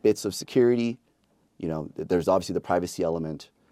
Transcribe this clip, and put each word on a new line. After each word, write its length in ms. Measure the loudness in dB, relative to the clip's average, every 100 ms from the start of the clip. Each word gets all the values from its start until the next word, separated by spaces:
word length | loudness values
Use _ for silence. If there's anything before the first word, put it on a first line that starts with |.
bits 200 | 2 2 -2
of 100 | -6
security. 640 | -2 4 4 4 0 -6 _ _ _ _ _ _
You 100 | -6
know, 220 | -4 -6 -10
th-, 120 | -2
there's 200 | 0 2
obviously 260 | 2 0
the 80 | -6
privacy 400 | 0 -2 -2 -4
element. 460 | -2 -2 -4 -8 -14 _ _